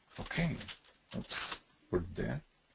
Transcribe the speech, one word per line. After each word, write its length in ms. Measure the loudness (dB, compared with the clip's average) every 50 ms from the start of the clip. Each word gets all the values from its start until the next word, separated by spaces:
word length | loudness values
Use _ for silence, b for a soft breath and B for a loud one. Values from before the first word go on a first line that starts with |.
| _ _ -14 -12
okay, 360 | -10 -6 -2 0 0 0 0 -4 -6 -10 -14 -16 _ -20 -20 _ _ _ -10 -8
oops, 420 | -2 2 4 6 6 4 2 -2 -6 _ _ _ _ _
put 120 | 0 0
it 140 | 0 0 -4
there. 260 | -4 -2 -2 -2 -4 -6 _ _ _ _ _ _